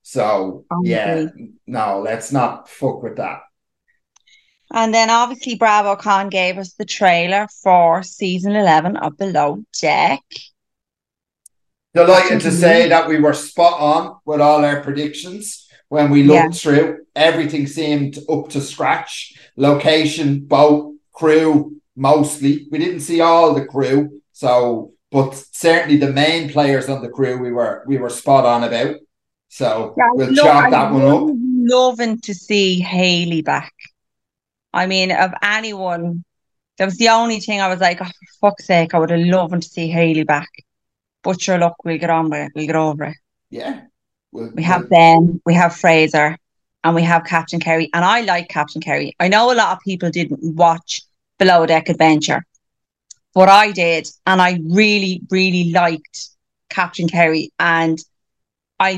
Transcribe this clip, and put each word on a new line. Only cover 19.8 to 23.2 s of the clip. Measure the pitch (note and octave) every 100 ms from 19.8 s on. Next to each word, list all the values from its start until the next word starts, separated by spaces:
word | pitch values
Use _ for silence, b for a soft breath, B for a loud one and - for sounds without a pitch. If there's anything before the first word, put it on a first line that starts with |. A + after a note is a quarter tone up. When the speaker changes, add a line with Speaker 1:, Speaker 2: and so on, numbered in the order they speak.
| D#3+ D#3+ D3+ D#3+ C#3+ C#3
Speaker 1:
boat, | - C#3+ D3+ D3 D3 - _
crew, | - D#3+ D#3 D#3+ D3 D3 - _
mostly. | - C3+ D3+ C#3+ - C#3 D3 -
We | D3+
didn't | F3 F3
see | C#3 E3